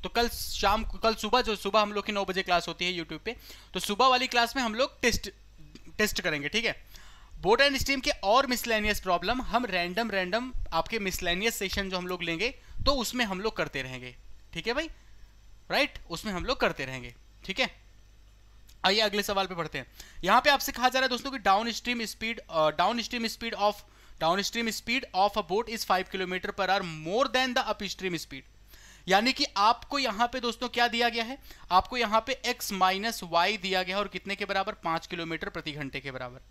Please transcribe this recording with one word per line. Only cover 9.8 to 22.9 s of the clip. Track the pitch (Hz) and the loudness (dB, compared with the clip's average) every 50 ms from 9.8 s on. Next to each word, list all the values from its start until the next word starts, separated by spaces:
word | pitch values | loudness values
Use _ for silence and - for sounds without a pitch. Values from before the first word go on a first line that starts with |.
| 175 175 180 214 233 226 | 0 0 -2 -2 -2 0
रैंडम | 202 190 185 180 190 233 254 262 247 - - - - | 0 -2 0 0 -2 -2 -2 -2 -2 -2 -2 0 0
आपके | 165 165 - 226 220 | -2 0 0 -2 -2
मिसलेनियस | 202 185 175 - 185 175 170 180 208 233 220 | -2 -2 -4 -2 -2 -2 0 0 0 -2 -2
सेशन | - 202 185 - 202 196 190 | -2 -4 -4 -2 -4 -4 -2
जो | 185 | -4
हम | 180 180 | -4 -4
लोग | 180 180 170 175 | -4 -4 -4 -2
लेंगे, | 165 165 165 208 247 - - - - - - - | -4 -2 -2 -2 -4 -4 -8 -18 -10 -6 0 2
तो | 262 285 | 2 2
उसमें | 262 220 - - 247 240 | 2 0 -2 0 -2 0
हम | 202 190 180 | 0 -2 -2
लोग | 202 220 214 | -2 -4 -2
करते | - 160 147 - 139 | -2 -4 -4 -4 -6
रहेंगे, | 127 131 127 127 123 123 123 - - - - - - - - | -6 -6 -8 -10 -12 -14 -16 -16 -16 -16 -16 -18 -16 -12 -10
ठीक | 165 160 | -6 -4
है | 220 240 | -2 -2
भाई? | 285 330 311 - - - - - - - - - - - - - - - - | -2 -4 -6 -10 -16 -20 -20 -20 -20 -20 -20 -20 -20 -20 -20 -20 -20 -8 -2
राइट, | - 151 190 185 - - - - | 0 0 0 0 -2 -12 -12 -10
उसमें | 170 - - 214 190 | -10 -8 -6 -6 -4
हम | 175 160 | -4 -2
लोग | 202 277 - | -4 0 0
करते | 240 196 160 - 135 | 0 0 0 -2 -6
रहेंगे, | 131 131 127 123 120 120 - - - - - - | -8 -8 -10 -12 -14 -16 -18 -20 -20 -20 -16 -10
ठीक | - 190 262 | -8 -2 -2
है? | 247 208 - - - - - - - - - - - - - - - - - - - - - - - | -2 -2 -2 -14 -20 -20 -20 -20 -20 -20 -20 -20 -20 -20 -20 -20 -20 -20 -20 -20 -20 -20 -14 0 2
आइए | 185 196 214 | 2 4 4
अगले | 220 208 190 202 202 | 2 2 2 0 -2
सवाल | - 202 196 190 | 0 0 0 -2
पे | 185 185 | -2 -4
बढ़ते | 170 160 156 - | -6 -6 -6 -6
हैं। | 143 123 - - - - - - - - | -8 -10 -10 -16 -20 -20 -16 -12 -4 2
यहाँ | 175 214 247 | 6 6 6
पे | - 294 | 6 6
आपसे | 285 269 - - | 4 4 2 -4
कहा | - 240 240 254 | -4 0 0 2
जा | 240 262 | 4 4
रहा | 262 | 2
है | 262 | 2
दोस्तों | 247 233 220 277 | 0 -2 -4 -6
कि | 254 | -8
downstream | 262 185 196 190 202 226 233 214 - - 240 247 233 220 208 - | 0 4 4 4 4 4 -2 -4 -4 -4 -4 -2 -2 -4 -6 -6
speed, | - 220 226 233 214 - - | -6 -6 -6 -6 -8 -10 -4
अ, | 160 160 156 151 | 0 2 2 2
downstream | 151 160 175 196 | 4 4 2 2